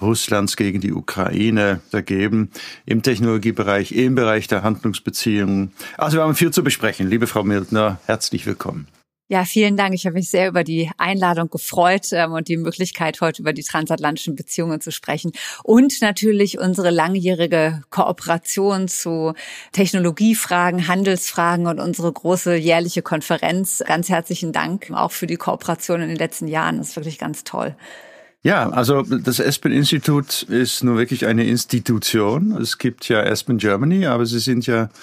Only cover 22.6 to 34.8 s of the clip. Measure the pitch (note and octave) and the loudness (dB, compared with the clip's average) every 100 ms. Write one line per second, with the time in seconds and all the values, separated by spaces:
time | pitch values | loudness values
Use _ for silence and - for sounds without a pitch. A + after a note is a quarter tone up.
22.6 | D#3+ E3 F3 F3 - D#3+ - E3 D#3+ F3 | 4 2 2 -4 -2 -4 -2 -2 0 0
23.6 | F#3+ - - D#3+ F3 F3 E3+ F3 E3 D#3+ | -2 -4 -2 -2 0 -2 -2 -6 -4 -2
24.6 | D#3+ F#3+ - - E3+ - E3+ E3+ - E3+ | -2 -4 -6 -2 -2 -2 -6 -4 -4 -4
25.6 | - E3 - E3+ D#3+ E3 D#3+ - D#3+ D#3 | -4 -4 -2 -2 -2 -4 -4 -6 -4 -2
26.6 | E3 D#3 D#3 - D#3 D3 D#3+ D3+ - - | -2 -2 -6 -8 -10 -8 -8 -8 -8 -6
27.6 | - D3+ - - - - - _ - F#3+ | -6 -8 -16 -20 -20 -20 -20 _ 0 2
28.6 | A#2+ B2+ A#2+ C#3 C3+ B2+ - A#2+ B2+ C3+ | 2 0 2 2 2 -2 0 0 0 0
29.6 | D3+ B2 C#3+ D#3 - C#3+ C#3+ - - A2+ | 0 2 2 2 2 0 0 -6 -2 0
30.6 | B2 - B2+ A2+ A#2+ B2 A2 A2+ A2+ A#2 | 0 0 2 2 2 0 2 2 2 0
31.6 | - B2 - A2 - A2+ G#2 C3 G#3 G#3+ | 0 -2 0 0 2 2 2 2 0 0
32.6 | A#2 - B2 A#2 - A2 G2+ G#2 - A#2 | -2 -2 -4 -4 0 2 2 0 0 0
33.6 | G#2 G2 C#3 F#3+ F3 A#2+ A#2 A#2 A2 B2 | 2 2 2 2 2 2 0 0 0 0
34.6 | A#2+ A#2 | 2 0